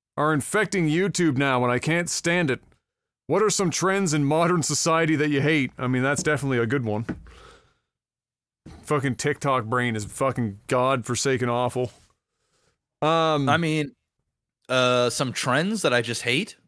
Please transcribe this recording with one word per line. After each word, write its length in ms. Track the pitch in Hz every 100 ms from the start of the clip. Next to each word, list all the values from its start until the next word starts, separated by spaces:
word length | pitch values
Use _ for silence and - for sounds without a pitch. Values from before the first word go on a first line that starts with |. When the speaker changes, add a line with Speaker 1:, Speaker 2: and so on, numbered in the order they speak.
| _ -
Speaker 1:
are 160 | 151
infecting 560 | 156 - 208 202 196 160
YouTube 480 | 160 196 165 170 131
now, 260 | 139 127
and 80 | 123
I 80 | 123
can't 300 | 151 170 170
stand 420 | - 170 175 160
it. 80 | 123 - _ _ _ _ _ -
What 140 | 170
are 80 | 214
some 200 | - 185
trends 440 | - 185 196 190
in 120 | 151 143
modern 360 | 156 170 180
society 540 | 160 151 170 165 160 151
that 140 | 151
you 100 | 143
hate? 320 | 139 160 127 -
I 100 | 127
mean, 160 | 127
that's 180 | 131 143
definitely 360 | 151 147 135 123
a 80 | 113
good 180 | 139
one. 220 | 113 104 120 - - - - - _ _ _ _ _ _ _ _ _ _ - -
Fucking 320 | - 151 135 117
TikTok 500 | 151 143 143 127 107
brain 300 | 123 123 110
is 80 | 98
fucking 540 | - 135 123 113 98 -
godforsaken 800 | 131 127 135 113 120 143 131 123
awful. 440 | 120 123 123 127 - _ _ _ _ _ _ _ _ _ _
Um, 460 | 151 165 160 151 139
Speaker 2:
I 100 | 156
mean, 340 | 165 156 147 - _ _ _ _ _ _ -
uh, 400 | 127 123 123 123
some 240 | - 131
trends 480 | - 127 131 185 214
that 120 | 156
I 80 | 123
just 200 | 113 113
hate. 340 | 120 131 220 -